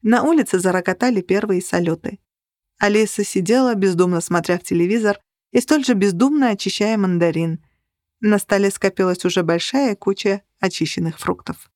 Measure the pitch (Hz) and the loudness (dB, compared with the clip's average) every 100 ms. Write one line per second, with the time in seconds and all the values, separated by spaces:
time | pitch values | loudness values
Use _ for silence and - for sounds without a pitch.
0 | 214 233 285 330 240 185 185 180 180 185 | 2 2 2 2 2 0 2 0 -2 0
1 | 254 220 180 190 214 185 185 175 175 165 | 0 0 0 -2 0 -2 -2 -2 -2 -4
2 | - 196 _ _ _ _ _ _ 208 208 | -6 -12 _ _ _ _ _ _ 2 2
3 | 214 - 208 190 180 240 262 214 190 170 | 0 -2 -2 -2 2 2 2 2 0 2
4 | 180 175 - 175 165 175 - 175 175 226 | 2 0 0 -2 0 -4 -2 -2 0 2
5 | 214 202 _ _ _ 247 240 311 262 220 | 0 -2 _ _ _ -2 0 -2 0 2
6 | 202 170 262 294 262 202 - - 208 220 | 2 2 2 2 0 0 -4 -2 -2 0
7 | 196 175 170 165 165 160 _ _ _ _ | 0 2 0 0 -2 -4 _ _ _ _
8 | _ _ 214 208 - 196 196 - 202 - | _ _ 0 0 2 0 0 0 -4 0
9 | 185 180 - 180 165 170 - 269 269 202 | -2 0 -2 -2 0 -2 -2 -2 -2 -2
10 | - 196 214 196 _ _ 185 - 160 - | -4 -2 -2 -4 _ _ -2 -2 -6 -4
11 | 165 156 - - - - - | -6 -6 -8 -8 -10 -14 -16